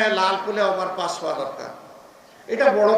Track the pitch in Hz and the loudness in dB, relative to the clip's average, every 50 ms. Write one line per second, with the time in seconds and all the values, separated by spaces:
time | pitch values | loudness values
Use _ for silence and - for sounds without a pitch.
0 | 220 214 196 185 190 190 196 - - 214 208 214 202 190 190 185 185 185 180 185 | 2 2 2 2 2 2 0 0 -4 -4 0 0 0 0 0 -2 -4 -4 -4 -6
1 | 175 170 - - 165 156 147 139 135 135 135 - 123 - - - - - - - | -6 -6 -6 -6 -6 -6 -4 -4 -6 -8 -8 -10 -12 -14 -14 -16 -20 -20 -20 -20
2 | - - - - - - - - - - 226 226 269 190 196 214 208 214 220 | -20 -20 -20 -20 -20 -20 -20 -20 -8 -4 -2 2 2 4 4 4 4 4 4